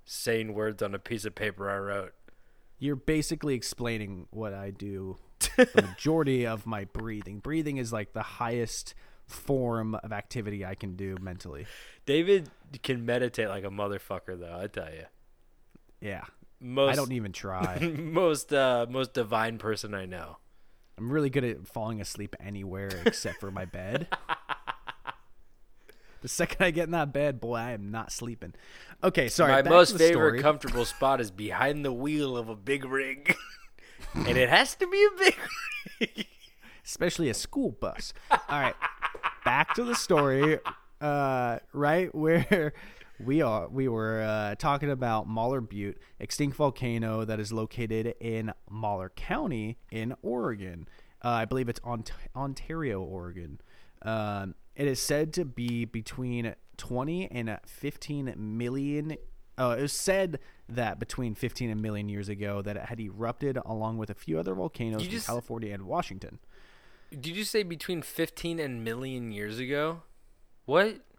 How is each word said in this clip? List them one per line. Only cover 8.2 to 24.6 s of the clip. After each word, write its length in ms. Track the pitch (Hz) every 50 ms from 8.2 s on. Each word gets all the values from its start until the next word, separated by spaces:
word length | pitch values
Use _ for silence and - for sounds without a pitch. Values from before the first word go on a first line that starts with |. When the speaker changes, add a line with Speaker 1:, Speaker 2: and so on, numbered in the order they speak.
| 104
Speaker 2:
highest 680 | - - - 120 117 120 120 117 - - - - - - - - - - - -
form 680 | - - - - - 139 131 123 120 117 113 110 110 110
of 180 | - - 107 107
activity 520 | 101 - - - 123 101 107 104 98 95
I 100 | 92 98
can 200 | - 110 98 90
do 220 | 92 98 95 95 90
mentally. 440 | 92 92 90 90 - 90 71 69 76 - - - - - - - -
Speaker 1:
David 440 | - 139 160 170 190 202 190 151 - - - - - 139 123 -
can 220 | - 131 120 117
meditate 440 | 120 120 123 127 120 - - 110 101
like 160 | 98 101 95
a 40 | 98
motherfucker, 720 | 98 104 101 101 101 95 - - 98 90 - - 92 87
though, 180 | 87 85 87 87
I 60 | 98
tell 220 | 104 - - 82 80 -
you. 120 | - - - - - - - - _ - - - _ - - - - - _ - -
Speaker 2:
Yeah. 220 | - 104 98 - - - - - - - - _
Speaker 1:
Most 320 | 131 123 127 139 139 139 131
Speaker 2:
I 20 |
don't 160 | 143 135 123
even 220 | 127 120 107 101 90
try. 460 | - - 98 92 90 90 92 90 -
Speaker 1:
<laughs> 180 | 170 170 156
most, 560 | 139 170 156 160 175 185 165 151 135 - - 147
uh, 320 | 139 135 127 123 120 120 120
most 240 | 123 131 131 123 -
divine 440 | 127 117 104 117 110 110 113 113
person 360 | 107 104 110 107 98 - 104 104
I 120 | 98 95
know. 320 | 92 92 90 80 - - - _ - - - - - - - _ - -
Speaker 2:
I'm 140 | - 113 120
really 180 | 143 156 147 139
good 140 | 127 143 123
at 240 | 120 104 71 95
falling 320 | - - 117 107 110 113 104
asleep 340 | 101 - - 101 101 98 - -
anywhere 500 | - 101 101 101 98 95 92 98 98 95 95 87 87
except 340 | - - - - 104 95 -
for 100 | 104 98
my 140 | 95 92 92
bed. 420 | 87 - 90 90 98 120 143 170 - 180 - - - -
Speaker 1:
<laughs> 220 | - - - - -